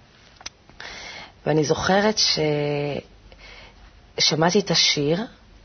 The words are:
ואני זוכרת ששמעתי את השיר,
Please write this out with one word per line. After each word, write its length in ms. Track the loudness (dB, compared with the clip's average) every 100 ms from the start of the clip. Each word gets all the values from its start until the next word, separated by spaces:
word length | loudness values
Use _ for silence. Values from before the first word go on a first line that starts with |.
| -20 -20 -20 -20 -20 _ -20 -20 -16 -16 -16 -16 -18 -8 0
ואני 180 | 2
זוכרת 520 | 2 0 2 2 2 2 0 2 0 0 0 -2 -4 -6 -10 -20 -20 -20 -20 -20 -20 -20 -20 -20 -14 -2
ששמעתי 400 | 0 2 4 2
את 120 | 2
השיר, 540 | 2 2 2 0 0 -2 -12 -20 -20